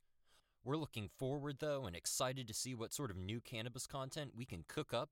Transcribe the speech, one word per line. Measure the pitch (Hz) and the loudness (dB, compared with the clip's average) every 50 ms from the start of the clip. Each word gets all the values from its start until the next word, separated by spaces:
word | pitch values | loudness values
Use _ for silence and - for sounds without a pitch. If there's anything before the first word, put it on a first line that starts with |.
| - _ _ - _ - - - _ _ _ _ - | -18 _ _ -20 _ -20 -20 -20 _ _ _ _ -2
We're | 120 139 | 0 2
looking | 165 151 - - 117 104 92 | 2 2 0 -2 -4 -4 -4
forward, | - - - 127 139 147 139 147 139 - | -2 0 2 2 2 2 0 -2 0 0
though, | 156 151 143 135 131 | 2 2 2 2 2
and | 95 85 | 0 -2
excited | - - - - - 139 127 131 135 127 | -2 0 0 2 4 4 4 4 0 -2
to | 110 107 | -2 -2
see | - - 127 127 | -2 0 0 0
what | 110 113 104 - | 0 0 -2 0
sort | - 147 123 | 0 0 0
of | 90 | 0
new | 92 90 95 113 120 | 0 0 0 0 0
cannabis | - - 131 110 110 123 117 127 - | -2 -2 -4 -2 -2 -2 -2 -4 -4
content | - - 139 131 135 - 160 147 131 - | -2 -2 -2 -2 -2 -2 -2 -2 -2 -4
we | 117 123 | -6 -6
can | - - 165 151 - | -4 -4 -6 -6 -2
cook | - - - - - | 0 0 2 4 2
up | 117 143 - | 2 2 2